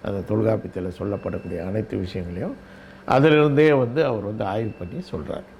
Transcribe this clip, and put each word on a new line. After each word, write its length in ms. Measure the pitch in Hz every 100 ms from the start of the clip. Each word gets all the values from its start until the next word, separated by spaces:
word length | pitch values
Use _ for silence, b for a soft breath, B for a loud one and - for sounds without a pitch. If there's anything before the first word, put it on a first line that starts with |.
அந்த 160 | - 98
தொல்காப்பியத்துல 720 | 87 107 107 110 - - 90 87
சொல்லப்படக்கூடிய 680 | 98 98 92 90 87 87 90
அனைத்து 300 | 104 110 104
விஷயங்களையும் 580 | 92 95 87 87 156 269 B B B B -
அதிலிருந்தே 680 | 131 151 151 151 143 156 143
வந்து 280 | 120 127 147
அவர் 180 | 113
வந்து 200 | 101 110
ஆய்வு 280 | 101 104 113 -
பண்ணி 240 | 87 - 180
சொல்றார். 360 | 87 71 - -